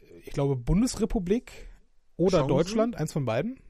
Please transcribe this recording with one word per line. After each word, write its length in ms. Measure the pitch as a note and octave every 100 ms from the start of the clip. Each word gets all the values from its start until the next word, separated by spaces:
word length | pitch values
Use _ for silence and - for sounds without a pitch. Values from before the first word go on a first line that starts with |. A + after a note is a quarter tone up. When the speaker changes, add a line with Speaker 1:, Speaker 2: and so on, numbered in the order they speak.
Speaker 1:
äh, 180 | - E2+ -
ich 80 |
glaube, 220 | - C#3 C3
Bundesrepublik 1120 | A#2 E3+ B3 - A3 A3+ F3 A#3 - - - - _ _ _ -
oder 220 | F3+ F3+
Speaker 2:
Chancen? 80 | C#3+
Speaker 1:
Deutschland, 460 | C#3 E3+ A3 A#3 A3+
eins 180 | D#3
von 120 | D#3 B2
beiden, 340 | A2+ G#3 C4 -